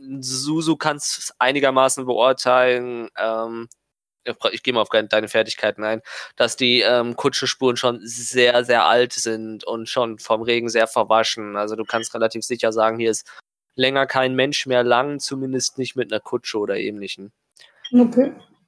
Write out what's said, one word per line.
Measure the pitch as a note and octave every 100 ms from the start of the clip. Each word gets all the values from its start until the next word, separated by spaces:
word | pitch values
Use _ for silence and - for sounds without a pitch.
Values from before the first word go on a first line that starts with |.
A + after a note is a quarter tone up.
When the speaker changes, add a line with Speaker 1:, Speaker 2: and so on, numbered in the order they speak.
| C3+ C3+
Speaker 1:
Susu | C3 C3 C#3 D#3+ D#3+ D#3
kann's | D#3 D3 - - - -
einigermaßen | B2 C#3+ C3+ C3 C3 C3+ B2+
beurteilen, | A#2+ B2 C3 B2+ B2+ B2+ B2 B2 A#2+ A2+ -
ähm, | A2 A2+ A2+ A#2 A#2 - _ _ _ _ -
ich | A#2
bra-, | A2
ich | F#2
geh | -
mal | A#2+
auf | G#2
deine | A2 G#2+ G#2+ G#2+
Fertigkeiten | A2+ A2 - G#2+ G#2 G#2+
ein, | A2 - - - -
dass | A#2 -
die, | B2+ A#2+
ähm, | G#2 B2 A#2+ A#2
Kutschenspuren | C#3 - C3 - B2+ A#2+
schon | B2+ A#2+
sehr, | A2 A#2 A#2 B2+ B2 A#2+ B2
sehr | A#2 E2+
alt | A#2 B2
sind | - A2+ A2 A2 G#2+ -
und | A#2 A2
schon | - A#2 A2
vom | - A2+
Regen | A2+ A#2+ A#2
sehr | A2+ A2
verwaschen. | - G#2+ A2 A2+ - G#2 G2+
Also | G#2+ A2
du | A2
kannst | A#2 A2+ A#2
relativ | A2+ A2+ -
sicher | B2 A2+
sagen, | A2 A2 A2+
hier | A2+
ist | G#2+ - - - _ _ -
länger | C3 C3+ C3+
kein | C3 C3 C3
Mensch | C3+ D3 C3+
mehr | B2 A#2+
lang, | A#2+ C#3+ C#3+
zumindest | - C3+ C3+ C3 - -
nicht | B2+ C3
mit | A2
einer | G#2+
Kutsche | - B2 - A2
oder | G#2 G2+
ähnlichem. | G#2+ G#2 G2 - G2 _ _ _ - _ -
Speaker 2:
Okay. | B3 A#3 A#3+ C#4 - - _